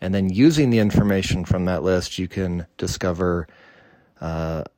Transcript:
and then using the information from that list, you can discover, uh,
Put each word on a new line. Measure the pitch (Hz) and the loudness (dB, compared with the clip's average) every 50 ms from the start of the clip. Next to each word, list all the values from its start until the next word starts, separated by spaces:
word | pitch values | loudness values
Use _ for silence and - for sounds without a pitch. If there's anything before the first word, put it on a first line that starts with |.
and | - 95 95 | -4 -2 0
then | 98 95 95 | 0 0 0
using | 92 101 135 165 160 151 147 123 | 4 4 6 6 6 4 2 4
the | 117 113 | 4 4
information | 104 104 - - 101 104 98 95 95 - - 90 87 | 4 4 4 4 4 4 2 0 0 0 -2 -2 0
from | - - 92 90 | -2 0 0 0
that | 90 92 80 | -2 -2 0
list, | 76 92 92 90 87 - - - | 0 0 0 0 0 -4 -6 -8
you | 90 90 | -8 -6
can | - 98 95 90 87 87 82 - _ | -4 -4 -4 -4 -4 -6 -8 -10 _
discover, | - 95 90 - - - 92 85 82 92 90 87 85 82 - - - - - - - - _ _ _ _ _ _ - | -8 -6 -6 -6 -4 -4 -4 -2 0 0 0 -2 -2 -4 -8 -14 -20 -20 -20 -20 -20 -20 _ _ _ _ _ _ -12
uh, | - 82 82 80 80 80 80 78 - - _ | -10 -8 -6 -6 -6 -6 -6 -6 -8 -10 _